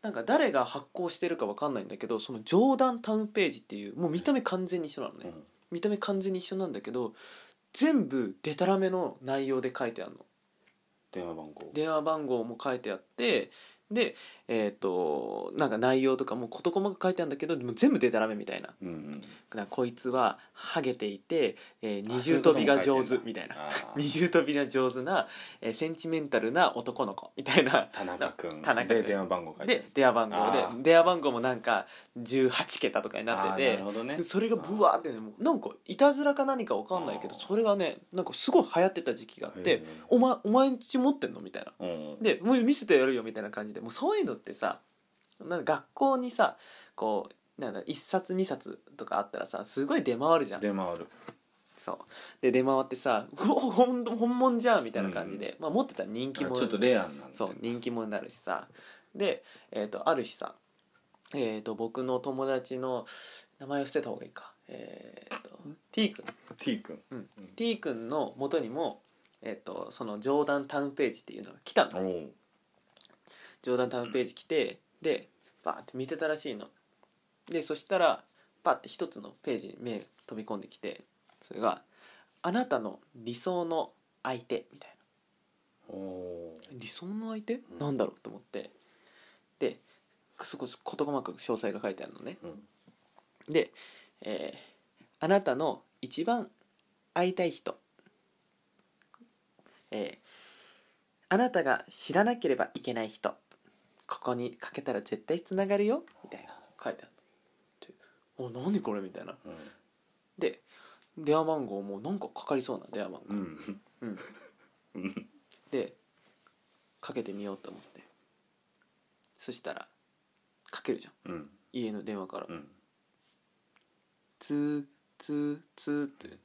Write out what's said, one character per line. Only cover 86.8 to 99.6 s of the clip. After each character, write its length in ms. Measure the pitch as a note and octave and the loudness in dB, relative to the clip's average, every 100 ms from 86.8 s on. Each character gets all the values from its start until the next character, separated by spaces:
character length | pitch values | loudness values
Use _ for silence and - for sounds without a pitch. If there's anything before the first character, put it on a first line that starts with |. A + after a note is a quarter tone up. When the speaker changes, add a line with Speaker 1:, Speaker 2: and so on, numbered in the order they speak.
| - | -12
Speaker 1:
想 180 | - | -10
の 280 | F3 G#3 A3+ | -8 -8 -6
相 100 | A3 | -8
手？ 140 | G#3+ A#3+ | -6 -6
Speaker 2:
う 180 | - | -6
ん。 40 | - | -6
Speaker 1:
な 140 | D3 | -4
ん 60 | C3+ | 0
だ 80 | G#2 | 0
ろ 80 | - | -2
う 40 | |
と 100 | A2 | -16
思 80 | G#2+ | -16
っ 20 | |
て。 300 | _ - - _ _ _ _ - - _ _ _ | _ -12 -12 _ _ _ _ -20 -20 _ _ _
で、 240 | B2+ - _ _ _ _ _ _ | -4 -4 _ _ _ _ _ _
そ 140 | - C#3+ | -12 -8
こ、 100 | B2+ | -10
事 380 | - - - | -8 -10 -4
細 180 | D3 C#3 | -2 -2
か 100 | B2 | -4
く 60 | - | -10
詳 140 | - | -4
細 220 | A2 G#2 | -2 -2
が 80 | G2 | -4
書 80 | A2 | -6
い 40 | |
て 80 | F#2 | -6
あ 40 | - | -10
る 80 | |
の 60 | - | -12
ね。 180 | - F#3 | -14 -12
Speaker 2:
う 40 | F3 | -14
ん。 200 | G3+ - _ _ _ _ _ _ _ - | -16 -18 _ _ _ _ _ _ _ 0
Speaker 1:
で、 220 | D#3 - - - - - _ | 0 0 -6 -20 -20 -20 _
え 320 | - G#2+ D2 - | -8 -6 -6 -10
ー、 20 | - _ _ _ - _ | -20 _ _ _ -20 _
「あ 80 | D#3+ | 4
な 140 | G3 | 4
た 120 | F#3+ | 4
の 300 | B2+ D#3 - _ _ | 0 0 -2 _ _
一 240 | B2 - | -10 -4
番 260 | E3+ A#3+ - _ _ _ _ _ _ | 0 0 -2 _ _ _ _ _ _
会 160 | E3+ F3+ | 0 0
い 40 | |
た 100 | F3+ | 2
い 60 | E3+ | -2
人。 280 | - - - _ _ _ _ _ _ _ _ _ _ _ _ _ _ A#3+ _ _ _ | -2 -10 -10 _ _ _ _ _ _ _ _ _ _ _ _ _ _ -20 _ _ _